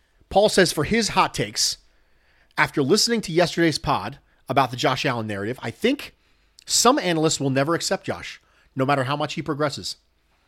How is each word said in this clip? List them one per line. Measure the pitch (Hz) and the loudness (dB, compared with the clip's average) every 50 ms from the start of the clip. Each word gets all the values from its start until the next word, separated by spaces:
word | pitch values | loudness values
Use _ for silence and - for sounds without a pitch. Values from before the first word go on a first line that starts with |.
| _ _ _ _ _ - | _ _ _ _ _ 0
Paul | - 190 208 208 | 2 4 4 4
says | - 196 185 147 | 6 4 4 4
for | - 160 | 2 -2
his | 143 120 190 233 220 180 | 0 0 2 0 0 0
hot | - 190 165 143 - | 2 2 2 2 0
takes, | - 120 104 110 - - - - - _ _ _ _ _ _ _ _ _ _ _ _ _ _ - | -4 -6 -4 -2 -2 -2 -2 -2 -6 _ _ _ _ _ _ _ _ _ _ _ _ _ _ -2
after | - 151 143 - 156 | 0 0 0 0 0
listening | 139 127 190 220 - 220 233 220 | 2 2 4 2 2 2 0 -2
to | - - | -2 -2
yesterday's | 160 170 175 156 - 180 170 165 147 - | 2 2 2 2 2 2 2 2 0 -2
pod | - 156 135 101 95 139 143 - _ _ _ _ _ - | -2 -2 -2 -2 -2 -6 -10 -12 _ _ _ _ _ -2
about | 135 139 135 120 | 2 2 2 0
the | 131 | 0
Josh | 120 139 143 127 - - | 0 0 0 0 0 -2
Allen | 143 123 117 110 107 | -2 -2 -2 -4 -6
narrative, | 104 98 101 110 127 - | -6 -6 -4 -6 -6 -6
I | - 120 | -8 -10
think | - - - 233 285 285 - - _ _ _ _ _ _ _ _ _ _ - | -6 -2 0 0 0 0 -6 -16 _ _ _ _ _ _ _ _ _ _ -8
some | - - - - 233 269 302 | -2 0 4 4 4 4 2
analysts | 190 180 170 160 156 160 - - | 0 0 0 2 2 0 0 0
will | 143 139 | -2 0
never | 131 135 143 151 170 | 2 0 0 0 -2
accept | 151 - - 196 185 - | -2 -2 -4 -6 -6 -6
Josh, | - 101 85 - - - - _ _ _ _ _ _ - | -8 -8 -8 -10 -16 -16 -18 _ _ _ _ _ _ -4
no | 135 131 | -2 0
matter | 131 143 139 127 | 0 2 0 0
how | 127 143 | -2 -2
much | 147 151 147 - | -4 -4 -6 -6
he | 170 | -8
progresses. | 147 - 156 143 151 143 - 110 90 - - _ _ _ _ _ _ _ _ _ _ | -6 -6 -4 -2 -2 -4 -4 -6 -10 -10 -12 _ _ _ _ _ _ _ _ _ _